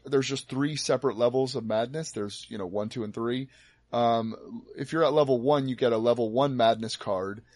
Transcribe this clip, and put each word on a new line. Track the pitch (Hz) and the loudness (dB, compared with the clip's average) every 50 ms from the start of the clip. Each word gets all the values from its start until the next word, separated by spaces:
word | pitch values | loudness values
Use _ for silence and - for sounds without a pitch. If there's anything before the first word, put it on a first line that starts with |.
| - | -4
there's | 139 139 139 131 123 | 0 0 0 2 0
just | 139 131 - - | -2 -6 -6 -6
three | 127 131 143 147 156 | -4 -2 -2 -2 -2
separate | 139 - - 139 123 - 135 104 104 | -2 -2 0 0 0 0 0 0 2
levels | 120 120 120 131 131 127 127 | 2 2 4 2 0 0 -2
of | 127 113 | -4 -4
madness. | 110 107 110 117 123 135 156 160 - - | -2 0 0 -2 -2 -4 -8 -8 -8 -6
There's, | 113 104 101 101 - - - | -6 -6 -6 -8 -12 -14 -12
you | 113 107 | -10 -8
know, | 95 | -8
one, | 90 90 104 104 110 | -6 -4 -4 -4 -4
two, | - 127 113 | -4 -6 -8
and | 107 104 | -6 -6
three. | 110 113 117 123 127 135 135 _ - - _ _ _ _ _ - | -4 -4 -2 -2 -4 -4 -8 _ -20 -20 _ _ _ _ _ -2
Um, | 117 120 117 117 113 113 113 110 - - - 117 117 - - - - | 2 2 4 2 2 0 -2 -6 -10 -12 -14 -16 -16 -16 -14 -12 -10
if | 139 - - | -8 -4 0
you're | 160 165 | 2 2
at | 143 143 | 4 6
level | 151 147 135 135 120 | 4 4 4 4 2
one, | 117 135 147 143 135 131 | 4 4 2 2 2 0
you | 127 | 0
get | 113 135 120 117 | 2 2 2 4
a | 110 | 4
level | 110 120 120 120 117 110 110 | 4 4 4 4 2 0 2
one | 123 139 143 135 | 2 2 2 2
madness | 123 117 113 113 110 113 107 - | 4 4 4 4 4 0 -6 -8
card, | - - - 101 92 95 98 101 107 - _ _ | -8 -6 -4 -4 -2 -2 -4 -8 -10 -14 _ _